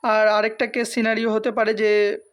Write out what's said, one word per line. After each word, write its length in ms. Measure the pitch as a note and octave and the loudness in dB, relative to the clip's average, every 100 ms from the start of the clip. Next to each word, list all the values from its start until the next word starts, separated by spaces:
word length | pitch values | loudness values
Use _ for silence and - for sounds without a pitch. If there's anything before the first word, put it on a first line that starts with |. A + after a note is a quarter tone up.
আর 240 | B3 G#3+ G#3+ | 0 2 2
আরেকটা 380 | G#3 A3 A3 A#3 | 2 -2 -4 -4
কেস 200 | A#3+ A#3 | -4 -4
সিনারিও 360 | A#3+ A3 A3 A3+ | -2 0 0 0
হতে 200 | G#3+ A3 | 0 -2
পারে 220 | A3 A3 | -2 -2
যে 440 | G#3 G#3+ G#3 G#3 G#3 - | 0 2 2 2 -2 -12